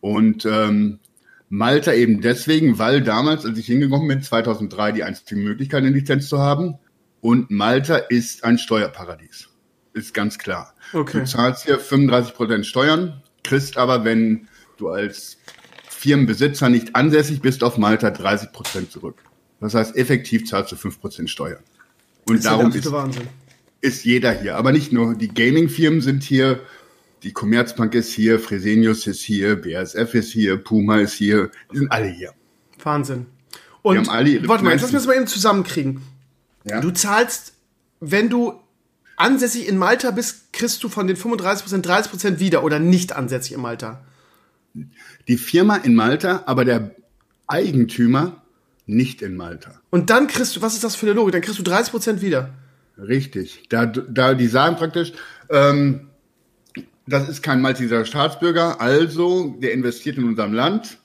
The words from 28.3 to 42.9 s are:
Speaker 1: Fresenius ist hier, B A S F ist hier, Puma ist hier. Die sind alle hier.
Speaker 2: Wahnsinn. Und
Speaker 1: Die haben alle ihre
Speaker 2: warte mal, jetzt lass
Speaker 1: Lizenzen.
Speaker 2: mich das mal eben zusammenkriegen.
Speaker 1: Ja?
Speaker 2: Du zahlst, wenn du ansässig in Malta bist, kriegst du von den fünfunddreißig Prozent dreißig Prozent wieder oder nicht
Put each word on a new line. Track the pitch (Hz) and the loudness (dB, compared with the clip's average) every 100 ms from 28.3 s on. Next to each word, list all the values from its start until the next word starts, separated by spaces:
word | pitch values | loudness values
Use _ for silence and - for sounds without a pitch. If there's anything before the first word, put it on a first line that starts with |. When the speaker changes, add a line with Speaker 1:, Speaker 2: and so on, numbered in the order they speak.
| 113 | 2
Speaker 1:
Fresenius | 113 101 98 110 113 110 - | 0 -6 0 2 4 2 -4
ist | 92 | -8
hier, | - 104 98 | -4 -2 0
B | 104 85 85 | 0 -2 -8
A | |
S | 92 | -6
F | - 233 | -4 0
ist | 120 110 | 0 -2
hier, | 113 101 98 | 0 0 0
Puma | - 110 104 107 | 0 0 4 2
ist | 104 | 2
hier. | - 104 104 92 - - | 0 0 2 0 -8 -12
Die | 143 | -4
sind | 139 | -2
alle | 113 104 | -2 -4
hier. | 87 90 _ _ _ _ _ | -8 -16 _ _ _ _ _
Speaker 2:
Wahnsinn. | - 147 131 127 123 _ _ - - _ | -6 -4 -4 -8 -12 _ _ -20 -20 _
Und | 214 | 2
Speaker 1:
Die | 185 | 2
haben | - | 2
alle | 113 139 | 2 4
ihre | 131 - | 2 2
Speaker 2:
warte | 226 | 2
mal, | 190 | 4
jetzt | 160 | 2
lass | 254 | 2
Speaker 1:
Lizenzen. | 277 | 0
Speaker 2:
mich | |
das | 247 | 2
mal | 262 | 2
eben | 254 | 2
zusammenkriegen. | 208 214 202 185 - 135 135 - - _ _ _ _ | 0 2 2 0 -4 -4 -6 -12 -20 _ _ _ _
Speaker 1:
Ja? | 101 107 | -10 -4
Speaker 2:
Du | 151 | -2
zahlst, | 180 202 214 240 - - _ _ _ _ _ | -2 0 2 2 -2 -14 _ _ _ _ _
wenn | 156 196 220 | -2 0 2
du | 240 233 - _ _ _ _ _ - | 0 -2 -6 _ _ _ _ _ 0
ansässig | 180 269 247 240 220 | 2 4 0 -2 -2
in | 190 | 0
Malta | 190 240 262 | 2 2 0
bist, | 202 233 - _ | -4 -6 -8 _
kriegst | - 240 - | -6 -4 -4
du | 233 | -8
von | 208 190 | -4 -2
den | 185 | -2
fünfunddreißig | 233 233 185 202 | -2 -4 -2 -4
Prozent | 202 190 180 | -2 -4 0
dreißig | 185 220 | 0 0
Prozent | 185 202 165 | -4 -4 0
wieder | 190 160 | 2 2
oder | 151 151 | 2 2
nicht | 165 | 4